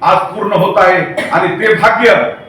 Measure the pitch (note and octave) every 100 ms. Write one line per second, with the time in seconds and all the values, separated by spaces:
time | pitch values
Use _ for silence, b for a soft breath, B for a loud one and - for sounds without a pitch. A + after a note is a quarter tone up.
0 | E3 - - G#3+ G3+ G3+ G3 G3+ F#3 F#3
1 | - - - E3 F3+ E3+ A3 G#3+ - A3+
2 | A#3+ - - -